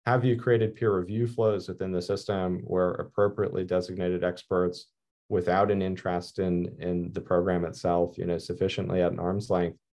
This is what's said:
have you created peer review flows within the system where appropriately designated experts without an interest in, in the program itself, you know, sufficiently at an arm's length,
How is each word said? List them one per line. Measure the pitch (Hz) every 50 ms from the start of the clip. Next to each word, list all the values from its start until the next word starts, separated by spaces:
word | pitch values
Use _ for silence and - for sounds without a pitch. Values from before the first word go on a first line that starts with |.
| -
have | 120 123 127 120
you | 127 120 117
created | - 127 120 110 110 104 -
peer | - 120 110 101
review | 92 90 87 104 113 120
flows | 117 117 - 113 107 104 95 87
within | - 87 - 95 95
the | 92 90
system | 87 - 101 98 - - 101 95 92 92 90 90 -
where | - 90 90 90 90
appropriately | - - 87 - - - 101 101 101 - 101 - - - 92
designated | 90 92 92 90 - 92 92 90 90 90 87 87
experts | 90 90 - - - 95 90 90 87 87 - - _ _ _ _ _ _ _ _
without | - - 92 87 87 90 95 101 104
an | 104 98
interest | 95 95 95 92 - 95 90 87 87 - - -
in, | 95 92 87 87 87 82 - -
in | - 90 90 87 87 87
the | - 90
program | - - 92 87 87 95 90 87 85
itself, | 82 82 - - 90 87 87 87 85 -
you | - 92
know, | 90 87
sufficiently | 80 - - 87 - 95 92 - - 95 92 92 92
at | 87 85
an | - -
arm's | 85 90 95 101 107 -
length, | 98 90 87 85 - - _ _ _